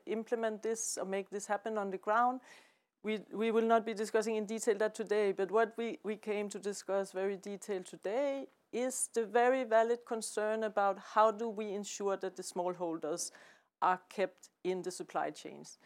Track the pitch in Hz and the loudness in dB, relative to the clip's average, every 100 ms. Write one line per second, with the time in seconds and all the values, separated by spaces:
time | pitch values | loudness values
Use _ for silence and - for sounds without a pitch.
0 | - 220 214 233 226 214 220 226 - - | -4 -4 -2 -2 0 -2 -2 -2 -4 -4
1 | 190 196 190 202 196 202 226 214 196 190 | -4 -4 -4 -8 -4 -4 -2 -4 -2 -4
2 | 208 220 247 254 - - - _ _ _ | 0 4 4 0 -8 -20 -20 _ _ _
3 | 208 220 - 196 226 226 226 226 220 208 | -4 -4 -4 -2 2 4 6 4 2 -2
4 | 214 220 214 214 208 226 240 202 214 214 | 0 0 2 0 -2 -2 0 2 2 0
5 | 196 208 202 190 190 214 226 226 233 - | 0 2 2 2 0 2 2 0 -6 -4
6 | 202 208 214 208 208 196 196 196 - 196 | -6 -6 -4 -4 -4 -6 -6 -6 -2 -2
7 | 190 185 196 196 202 196 - 190 180 165 | -2 -2 -2 -4 -8 -10 -6 -6 -6 -8
8 | 185 226 285 277 - _ _ 226 254 - | -4 0 0 -2 -6 _ _ -4 -2 -2
9 | - 233 214 233 247 262 233 220 226 240 | -2 -2 2 4 6 6 4 6 6 2
10 | - 226 214 - 214 220 220 196 202 196 | -2 -4 -4 -2 0 0 0 2 2 2
11 | - 214 220 208 233 208 214 202 202 - | 0 6 6 4 -2 -4 -4 -4 -6 -4
12 | 196 190 190 185 180 190 180 175 175 160 | -2 0 -2 -6 -6 -2 -2 -2 -2 -2
13 | 151 170 - - - - _ _ 175 180 | -4 -4 -6 -10 -20 -20 _ _ 2 2
14 | - - 185 - - _ 180 185 175 180 | -2 -2 -2 -4 -20 _ -4 -2 -4 -8
15 | 170 160 147 151 - 143 156 - | -6 -4 -4 -6 -12 -14 -16 -20